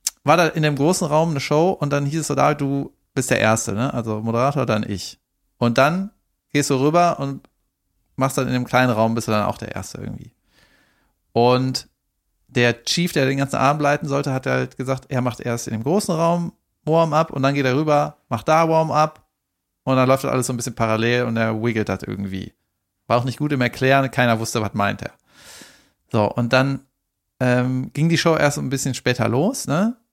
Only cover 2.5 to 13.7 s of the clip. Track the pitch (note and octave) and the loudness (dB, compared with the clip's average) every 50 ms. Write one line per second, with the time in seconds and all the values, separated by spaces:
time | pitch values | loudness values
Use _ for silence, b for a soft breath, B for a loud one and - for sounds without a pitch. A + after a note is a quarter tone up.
2.5 | D3+ D3 C#3+ C3+ C#3 C#3 C#3 - - _ _ _ - C3 B2+ - B2+ - - A2 | 2 0 -2 -2 -2 -2 -4 -6 -10 _ _ _ -6 -4 -2 0 0 2 4 2
3.5 | A2 A2 - A#2 G2 G#2 B2 C#3+ - B2 A#2 A2+ G#2+ G#2+ A2 A2+ A2+ A#2 B2 C#3+ | 2 2 0 -2 -4 -2 -2 -2 -4 -4 -4 -4 -4 -4 -4 -2 0 0 0 0
4.5 | C#3+ D3+ B2+ A2+ A2 G#2+ G#2+ - G#2 F2+ - - - _ _ _ _ _ _ _ | 0 0 -2 -2 -2 -2 -2 -4 -6 -8 -10 -12 -16 _ _ _ _ _ _ _
5.5 | _ - A#2+ A#2+ A#2 C3 C3+ D3+ E3+ F#3 G3 G#3 - _ _ _ _ _ _ _ | _ -2 -2 0 4 4 4 4 2 0 -4 -6 -10 _ _ _ _ _ _ _
6.5 | - D3 C#3+ - C#3+ B2+ C3+ D3+ D#3 F3 F3 E3+ - - C#3 C#3 C#3 - - _ | -2 0 0 0 0 2 2 2 4 4 2 2 2 -2 -4 -6 -8 -10 -14 _
7.5 | _ _ _ _ _ _ _ _ _ _ _ _ _ - C3 C#3 - D3 C3 B2 | _ _ _ _ _ _ _ _ _ _ _ _ _ -4 -2 -2 0 -2 -2 0
8.5 | B2+ B2 B2 - - B2+ B2+ B2+ A2+ A2 A2+ A2+ A2+ A#2 - - A2 G#2+ G2+ F#2+ | 0 -2 -2 0 2 2 4 4 4 2 2 2 0 -2 -2 0 0 0 0 0
9.5 | - - - - - F#2+ F#2+ - - - G2+ - - - - - - _ _ _ | -4 -4 -8 -10 -10 -10 -12 -12 -12 -12 -10 -10 -12 -12 -14 -18 -20 _ _ _
10.5 | _ _ _ _ _ _ _ _ _ _ _ _ _ _ _ _ - A#2 A#2+ B2 | _ _ _ _ _ _ _ _ _ _ _ _ _ _ _ _ 0 2 4 4
11.5 | B2+ B2+ C3 C3 B2+ - - _ _ _ _ _ _ _ _ _ _ _ _ _ | 4 4 2 0 -4 -4 -8 _ _ _ _ _ _ _ _ _ _ _ _ _
12.5 | - B2 A#2+ A#2+ A#2 - - - - F3 F3 F3 - D3+ C3+ C3 C#3 C#3 C#3 C3 | 0 2 2 2 2 0 -4 -4 -2 -2 -2 0 0 0 0 0 0 0 -2 -2
13.5 | - - C3 C#3 | -2 0 2 2